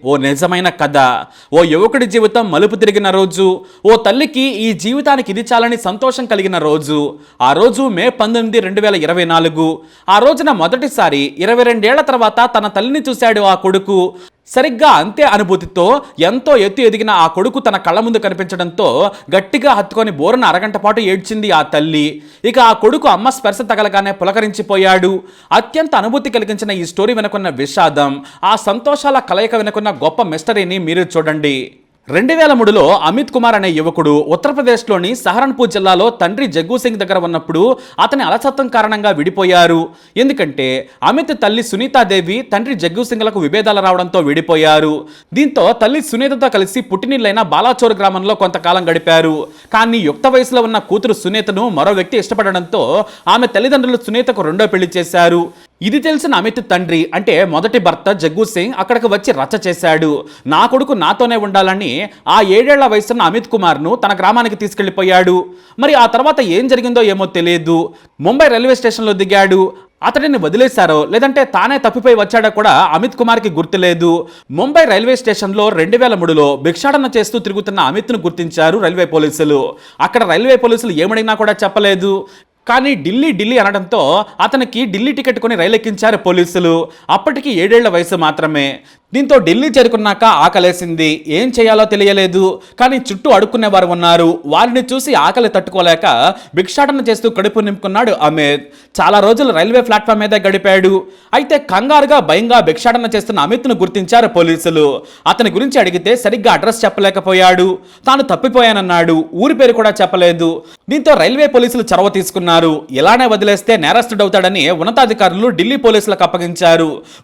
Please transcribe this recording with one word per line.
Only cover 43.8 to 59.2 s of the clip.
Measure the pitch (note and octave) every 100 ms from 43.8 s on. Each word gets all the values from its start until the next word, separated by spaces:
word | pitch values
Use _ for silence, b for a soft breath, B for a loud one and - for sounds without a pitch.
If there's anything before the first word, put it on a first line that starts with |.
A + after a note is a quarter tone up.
రావడంతో | F#3+ F#3 F3+ F#3
విడిపోయారు. | C#3+ D#3 D#3+ D#3 D#3 D#3 D#3 D3+ B B B
దీంతో | G3 D4 - F3
తల్లి | A#3 A3 D4
సునీతతో | - A3+ C4+ C4 B3+
కలిసి | G3 F#3+ B3+
పుట్టినిల్లైన | - F#3+ A#3+ C4+ G#3 G#3
బాలాచోర్ | F3+ D3 A#3 B3 A3+
గ్రామంలో | G3 G3 F#3 G3
కొంతకాలం | G#3+ F#3 F3 E3+ F#3 E3
గడిపారు. | E3 E3 E3 D#3+ D#3 - B B
కానీ | A3 A#3 A#3
యుక్త | D3+ - C4
వయసులో | B3+ B3 B3
ఉన్న | A3+ A3
కూతురు | - G3+ A#3+
సునీతను | G3+ F3+ G#3+ G#3 F#3+ A#3+
మరో | D#3 F3
వ్యక్తి | G3 F3 A#3
ఇష్టపడడంతో | - G3+ G3 F#3 E3 G#3 B2 F3+ G#3+ B E3+
ఆమె | A3+ A#3+
తల్లిదండ్రులు | G3+ B3+ C#4 B3+ A#3+
సునీతకు | A#3+ A3+ B3+ G#3+
రెండో | D#3 F#3 G#3+
పెళ్లి | F#3+ F3+ F#3
చేశారు. | E3+ F3+ F3 F3 F3 b b _
ఇది | G3+ C#4
తెలిసిన | D#4+ D4+ E4
అమిత్ | A#3 G3+ B3+ -
తండ్రి | F3+ E3+ D#3+ E3+
అంటే | E3+ G3+ E3
మొదటి | F#3+ D#3 G3+ A#3+
భర్త | F3 - F#3+
జగ్గు | G3 D#3 E3
సింగ్ | A3 F3+ G#3 A#3
అక్కడికి | F#3+ A#3+ A3
వచ్చి | G3+